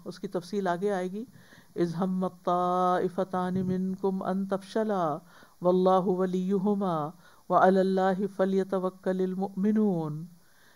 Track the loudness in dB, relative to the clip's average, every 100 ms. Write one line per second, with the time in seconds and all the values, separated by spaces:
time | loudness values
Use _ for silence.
0 | -14 -12 -6 -6 -4 -2 -2 0 0 -2
1 | -4 -6 -12 -16 -20 -20 -12 -4 -2 0
2 | -2 0 -4 -4 0 0 2 2 2 2
3 | 0 -2 -4 -2 -2 -2 -2 -2 -2 -2
4 | -2 -2 -2 -4 -2 -4 -4 -4 -2 0
5 | 0 -2 -8 -20 -20 -4 2 4 6 4
6 | 2 0 0 -2 0 0 0 0 -2 -2
7 | -4 -8 -20 -16 0 4 6 6 4 2
8 | 2 0 -2 0 0 0 0 -2 -4 -4
9 | -4 -2 -2 -2 -6 -2 0 2 2 0
10 | -2 -6 -10 -18 _ _ -20